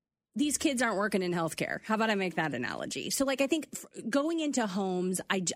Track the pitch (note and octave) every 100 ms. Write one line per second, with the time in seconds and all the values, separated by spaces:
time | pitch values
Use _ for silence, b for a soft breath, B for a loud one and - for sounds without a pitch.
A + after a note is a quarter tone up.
0 | _ _ _ A3 D4 - D#4+ B3 A#3+ F#3+
1 | G#3 G3+ F3+ F3 D#3+ - D3+ - - G#3+
2 | A3 G3+ F#3 - D#3+ B2 A#2+ - - -
3 | - - C4+ C4 C4+ D#4+ - - - -
4 | A3 C#4 D#4 E4 D4+ B3+ G#3+ F#3+ F#3+ F3+
5 | F#3 F3+ - F#3+ F3